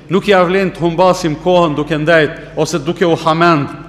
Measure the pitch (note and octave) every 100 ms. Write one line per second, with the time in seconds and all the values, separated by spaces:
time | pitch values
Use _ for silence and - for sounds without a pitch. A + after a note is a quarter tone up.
0 | - F3+ G3+ F#3+ F3 F#3+ F#3 - E3+ E3
1 | F#3 E3+ E3 D3 E3+ F3+ E3+ D3 D3 D#3
2 | D3+ D#3+ D3 - - C#3+ D3+ E3 C#3+ F3
3 | F3 D#3+ D#3+ D#3+ E3+ D3 C3+ -